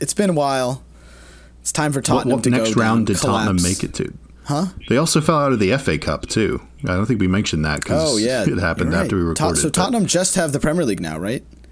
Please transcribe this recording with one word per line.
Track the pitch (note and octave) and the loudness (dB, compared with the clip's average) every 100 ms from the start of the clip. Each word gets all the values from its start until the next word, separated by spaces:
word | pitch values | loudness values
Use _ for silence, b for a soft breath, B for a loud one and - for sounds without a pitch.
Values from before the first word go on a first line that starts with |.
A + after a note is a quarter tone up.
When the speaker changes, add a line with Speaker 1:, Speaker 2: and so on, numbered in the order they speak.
Speaker 1:
it's | C3 | -4
been | - G3+ | 0 0
a | |
while. | D#3+ C#3 C3+ B2+ C3 - B B B B B B - | 2 0 0 -2 -4 -10 B B B B B B -12
It's | - | -6
time | - D3+ | -2 0
for | C#3 | 0
Speaker 2:
What, | - | 0
Speaker 1:
Tottenham | B2 B2 B2 | 2 2 0
Speaker 2:
what | |
Speaker 1:
to | B2+ | 2
Speaker 2:
next | B2 A2+ | 2 2
Speaker 1:
go | A2 | 2
Speaker 2:
round | A2+ A#2 A2 | 2 2 2
Speaker 1:
down, | |
Speaker 2:
did | F#2 | 0
Tottenham | C#3 G2+ G#2+ F#2 | 2 2 2 2
Speaker 1:
collapse. | |
Speaker 2:
make | F2 G2 - | 2 0 -4
it | |
to? | - - - - - - | -6 -8 -10 -20 -14 -4
Speaker 1:
Huh? | D3 F#3 - - | -2 -2 -6 0
Speaker 2:
They | A#2+ | 2
also | E3 E3 | 2 2
fell | D3+ D#3 | 2 2
out | C#3+ | 2
of | B2 | 2
the | F#2+ | 2
F | C3+ - | 2 0
A | D2+ | -2
Cup | - C#2+ - | -2 -4 -4
too. | - G2+ A#1+ - - | 0 0 -2 -8 -8
I | - | -4
don't | F2+ G2+ | -2 0
think | A2 | 0
we | F#2 | 2
mentioned | F#2+ - D#2 | 2 0 -2
that | D#2 D2 | -2 -2
'cause | - D3+ D#3+ | -2 0 0
Speaker 1:
Oh, | A2 | 0
yeah. | A2+ B2+ | 0 0
Speaker 2:
it | F#2 - | 0 0
happened | E2+ D#2+ D#2+ | 0 0 0
Speaker 1:
You're | E2 | 0
right. | |
Speaker 2:
after | E2 G2+ | 0 0
we | |
Speaker 1:
Tot-, | E2+ | 0
Speaker 2:
recorded, | D#2 D#2+ D#2 | 0 0 0
Speaker 1:
so | D#3 | 0
Speaker 2:
but | |
Speaker 1:
Tottenham | - F#3+ A#3+ D#3 | 0 0 0 0
just | E3 F#3 | 0 0
have | - E3 | 0 -2
the | C3+ | 0
Premier | D#3+ D#3+ | 0 0
League | C#3 F#2 | 0 -2
now, | E2 D#2 | -4 -6
right? | F#2+ B2+ - - b | -6 -6 -10 -20 b